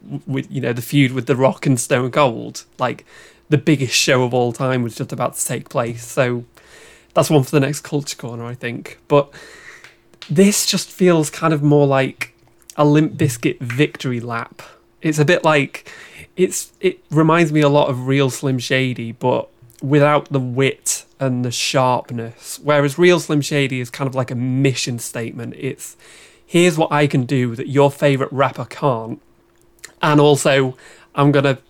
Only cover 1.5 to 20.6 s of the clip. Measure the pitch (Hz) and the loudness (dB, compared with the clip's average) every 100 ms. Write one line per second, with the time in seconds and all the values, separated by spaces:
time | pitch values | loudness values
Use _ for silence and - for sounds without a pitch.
1.5 | - 151 127 - 127 127 147 139 117 113 | 2 0 0 0 -2 0 2 0 0 -10
2.5 | - - - 127 - - - - _ - | -14 -18 -6 -6 -6 -16 -20 -20 _ -2
3.5 | 143 - 139 123 - - 131 123 123 120 | 0 2 0 0 -2 2 2 2 0 -2
4.5 | 117 131 127 117 - 135 131 127 - - | -2 -2 -2 -4 -6 -10 -6 -6 -6 -8
5.5 | 120 - 139 117 117 - - 127 120 120 | -8 -6 -6 -4 -8 -6 -2 -2 -2 -8
6.5 | _ - - - - _ - 147 151 127 | _ -20 -20 -20 -20 _ 0 4 4 4
7.5 | 151 135 147 - 147 143 - 123 117 117 | 2 0 -2 -6 -6 -6 -10 -12 -12 -12
8.5 | 120 120 120 - - - 143 - - - | -10 -10 -10 -14 -20 0 2 2 -8 -20
9.5 | - - - - _ _ _ - 151 196 | -20 -20 -20 -20 _ _ _ -2 2 4
10.5 | 208 - 196 - - 185 165 147 - 160 | 2 -2 -4 -6 0 2 2 0 -2 -2
11.5 | 151 147 147 143 135 135 - - _ _ | 0 4 4 4 2 0 -6 -14 _ _
12.5 | _ - - 147 147 156 - 151 - 165 | _ -8 0 4 4 2 0 -4 -2 -4
13.5 | - 120 120 151 - 135 120 117 117 120 | -4 -6 -2 -2 -2 -8 -8 -8 -8 -10
14.5 | - - - _ _ 160 151 151 175 160 | -16 -20 -20 _ _ -4 0 2 4 4
15.5 | 151 135 - - - - - - - 185 | 2 0 -8 -18 -20 -20 -20 -12 -2 -2
16.5 | - - _ 185 - _ 147 156 170 160 | -2 -12 _ -4 -4 _ 0 4 4 2
17.5 | 151 143 147 139 127 127 139 135 - 139 | 2 4 4 2 -2 -2 0 0 -2 -4
18.5 | 131 - 131 131 123 113 113 123 123 - | -4 -2 -2 -2 -4 -10 -4 -2 -2 -4
19.5 | _ - _ 135 147 143 147 - 139 127 | _ -20 _ -2 2 4 2 0 -4 -4
20.5 | 123 | -2